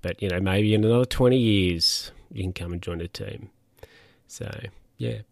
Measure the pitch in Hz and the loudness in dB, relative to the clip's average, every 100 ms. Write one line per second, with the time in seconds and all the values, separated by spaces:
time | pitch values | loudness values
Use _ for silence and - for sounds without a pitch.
0 | - 85 101 90 95 95 107 107 107 117 | -6 -4 -2 0 2 2 4 4 4 4
1 | 127 - 123 131 117 101 92 85 82 - | 2 4 4 6 4 4 4 2 0 -2
2 | - - - - 92 90 87 87 85 85 | -8 -16 -16 -6 -6 -6 -8 -8 -6 -6
3 | 87 - - - - _ _ _ - - | -6 -8 -10 -12 -16 _ _ _ -20 -20
4 | _ _ _ - 104 - 104 - _ _ | _ _ _ -14 -10 -10 -12 -16 _ _
5 | 117 110 107 | -6 -6 -10